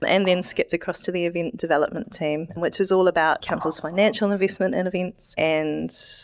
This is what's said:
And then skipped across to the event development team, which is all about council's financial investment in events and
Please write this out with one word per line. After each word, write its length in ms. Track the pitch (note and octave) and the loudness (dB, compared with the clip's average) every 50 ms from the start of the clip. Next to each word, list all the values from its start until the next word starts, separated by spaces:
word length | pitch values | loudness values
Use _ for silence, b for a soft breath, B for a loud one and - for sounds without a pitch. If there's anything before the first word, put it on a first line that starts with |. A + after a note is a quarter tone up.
| - | 0
And 220 | - F3+ G3 G3 F#3 | 2 2 4 4 4
then 140 | F3+ F3+ F3 | 2 2 0
skipped 280 | - - - - - - | -4 -2 -2 -2 -2 -2
across 260 | E3 - F#3 E3+ - | -4 -4 -4 -8 -6
to 100 | - - | -6 -4
the 140 | F3+ F3+ F3 | -2 -2 -2
event 300 | E3+ F3 E3+ E3+ D#3+ - | -2 -2 -2 -4 -4 -6
development 560 | - - E3 D#3 D3 D3+ - - D#3+ - - | -6 0 2 2 2 2 2 -2 -6 -8 -8
team, 340 | - - D#3+ D3+ D3+ D3+ E3 D#3+ - | -8 -4 -2 -2 -2 -2 -4 -8 -6
which 240 | E3+ E3+ - - - | -2 -2 -2 0 0
is 120 | G3 F#3 | 0 4
all 160 | F#3+ F#3 F#3 F3+ | 4 6 6 4
about 340 | E3 E3+ D#3+ D#3+ D3+ - | 4 4 4 4 2 0
council's 380 | - - E3+ - - D#3 D#3+ - | 0 -4 -4 -2 -2 -4 -4 -4
financial 500 | - D#3 F3 F#3+ G#3 A3 A3 - A3 G3+ | -8 -4 2 4 4 4 4 2 0 0
investment 460 | G3+ F#3 F#3+ F#3+ F#3+ - F#3 F#3 F3+ | 2 2 0 0 0 0 -2 0 0
in 100 | F3+ F#3 | 0 -2
events 480 | F3+ F#3 F3+ F3+ F3+ - - - - - - | 0 -2 -2 -4 -4 -6 -10 -14 -8 -2 0
and 520 | D#3 D#3+ D#3 D#3 D#3 D3+ D3+ D#3 D#3+ E3 - - - - - - | 2 2 2 2 0 0 -2 -4 -4 -6 -8 -10 -10 -10 -12 -14